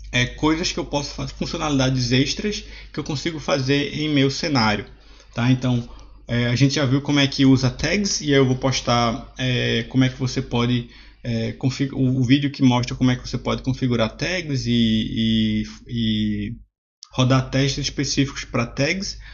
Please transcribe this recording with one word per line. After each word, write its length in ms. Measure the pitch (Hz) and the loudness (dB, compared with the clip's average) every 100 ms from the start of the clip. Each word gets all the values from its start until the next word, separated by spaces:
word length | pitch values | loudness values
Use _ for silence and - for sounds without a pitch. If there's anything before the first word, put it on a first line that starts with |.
| - | -6
é, 140 | 123 | -2
coisas 480 | 123 - 151 160 175 | -2 0 0 0 -2
que 60 | - | -4
eu 60 | 139 | -4
posso 280 | 143 139 | -4 -6
fazer, 200 | - 135 | -8 -10
funcionalidades 800 | - 151 165 156 139 131 131 120 | -8 -6 -4 -2 0 2 0 2
extras 520 | 127 143 - 208 208 - - - | 2 2 -2 -4 -6 -10 -16 -12
que 80 | - | -10
eu 60 | |
consigo 340 | 143 139 175 156 | -6 -6 -6 -6
fazer 540 | 135 156 131 143 - | -2 0 2 2 0
em 160 | 147 151 | -4 0
meu 220 | 143 135 | 2 2
cenário, 560 | 135 170 135 107 104 - - - - - | 0 -2 2 2 0 -4 -18 -20 -20 -10
tá? 180 | - 123 | 0 2
Então, 340 | 127 127 120 117 - - - - | 2 2 0 -2 -12 -20 -20 -4
é, 200 | 120 120 | -2 0
a 100 | 127 | 4
gente 200 | 139 151 | 2 4
já 100 | 135 | 2
viu 160 | 139 | 0
como 180 | 139 147 | 2 2
é 60 | 139 | 2
que 180 | 143 | 4
usa 240 | 135 131 127 | 6 6 4
tags, 540 | - 151 202 196 - | 0 -2 0 0 -2
e 60 | 147 | 2
aí 60 | 139 | 4
eu 80 | 127 | 4
vou 100 | 127 | 2
postar, 720 | 135 127 - 120 117 110 - - | 0 -2 0 2 2 -2 -8 -6
é, 460 | 131 123 120 117 113 | -2 0 0 -2 0
como 140 | 127 | 2
é 40 | 131 | 2
que 100 | 127 | 0
você 220 | 127 135 | -4 -4
pode, 480 | 131 120 120 123 117 - - - | -2 0 2 0 -4 -14 -20 -12
é, 300 | 123 113 113 | -4 -2 -4
config-, 400 | 110 135 131 139 | -2 -4 -2 -4
o, 260 | - 127 131 | 0 0 2
o 60 | |
vídeo 260 | 120 143 143 | 4 4 2
que 120 | 139 | 2
mostra 340 | 127 123 117 131 | 4 4 0 2
como 140 | 127 | 2
é 60 | 123 | 2
que 120 | - | -2
você 80 | 123 | -6
pode 260 | 117 113 | -2 -2
configurar 540 | 135 127 131 117 110 - | -2 -2 0 2 0 -2
tags 480 | 156 180 156 135 | -4 -4 -2 -4
e, 80 | 117 | 2
e, 920 | 120 113 110 - 113 113 113 110 107 107 - - | 2 4 2 0 0 2 2 2 0 -4 -10 -8
e 720 | 117 110 107 107 104 104 117 - _ _ _ - | -4 -2 0 -2 -2 -6 -10 -16 _ _ _ -8
rodar 380 | - 127 131 123 | -2 2 2 2
testes 340 | 135 139 147 | 0 0 -2
específicos 580 | 139 - 135 - 135 - | -4 -4 -2 0 -2 -4
pra 240 | - - 117 | -6 -4 -4
tags, 520 | - 143 190 196 - - | -2 -2 -2 -6 -10 -16